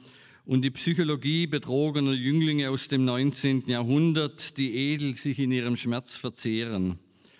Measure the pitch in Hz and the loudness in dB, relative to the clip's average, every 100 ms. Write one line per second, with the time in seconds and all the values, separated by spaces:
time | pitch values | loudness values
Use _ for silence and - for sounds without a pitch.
0 | - - - - - 131 131 127 - 170 | -20 -20 -20 -18 0 0 2 -2 0 2
1 | 156 143 139 160 165 139 - 135 151 147 | 2 0 0 0 0 -2 -2 0 0 2
2 | 139 131 127 156 156 147 135 131 - 135 | 0 0 2 2 2 2 0 -2 0 2
3 | 127 123 139 139 143 135 127 120 117 143 | 2 2 0 0 0 0 0 0 2 4
4 | 165 156 147 - - - 135 117 139 151 | 4 2 -2 -6 -10 -4 -2 0 -2 -2
5 | 143 120 143 135 131 127 120 120 117 120 | -4 -4 -4 0 0 0 0 -2 -2 -4
6 | - - 127 - 117 110 117 101 92 87 | -6 -10 -10 -6 -4 -2 -2 -2 -2 -2
7 | _ _ _ | _ _ _